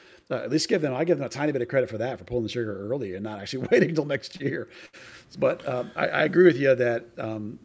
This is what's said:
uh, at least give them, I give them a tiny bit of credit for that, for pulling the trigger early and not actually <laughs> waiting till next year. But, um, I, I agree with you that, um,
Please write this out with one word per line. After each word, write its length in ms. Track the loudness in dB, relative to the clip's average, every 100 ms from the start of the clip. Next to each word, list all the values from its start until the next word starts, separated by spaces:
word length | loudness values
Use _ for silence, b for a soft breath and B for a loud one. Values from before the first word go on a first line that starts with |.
| B B B
uh, 60 | -6
at 140 | -2
least 180 | -2 0
give 120 | 0
them, 140 | 0
I 100 | 0
give 140 | 2 0
them 80 | -2
a 40 |
tiny 220 | -4 -2
bit 80 | -2
of 60 | 0
credit 220 | 0 0
for 80 | -2
that, 200 | -6 -6
for 60 |
pulling 200 | -6 -4
the 60 | -2
trigger 360 | -4 -4 -4 -4
early 260 | -4 -4
and 100 | -6
not 160 | -8 -8
actually 260 | -8 -6 2
<laughs> 60 |
waiting 220 | 4 4
till 100 | 2
next 360 | -2 -2 -6 -6
year. 280 | -4 -4 -8 B B B B B B -2
But, 280 | 0 0 -4
um, 240 | -4 -4 -4
I, 100 | -2
I 160 | 0
agree 220 | 2 8
with 120 | 8 8
you 180 | 4
that, 320 | 4 4 0 -4 -10
um, 400 | -8 -6 -8 -12